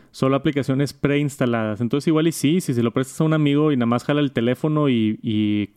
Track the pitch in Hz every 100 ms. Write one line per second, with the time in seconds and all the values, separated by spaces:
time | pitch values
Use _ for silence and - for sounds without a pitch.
0 | - - 131 135 160 139 131 135 143 -
1 | 143 143 147 - 123 117 110 107 120 143
2 | 170 156 165 - 143 180 - 120 117 131
3 | 131 - 160 156 147 143 156 135 117 120
4 | - 147 143 131 117 127 156 151 147 120
5 | 107 107 - 104 107 104 101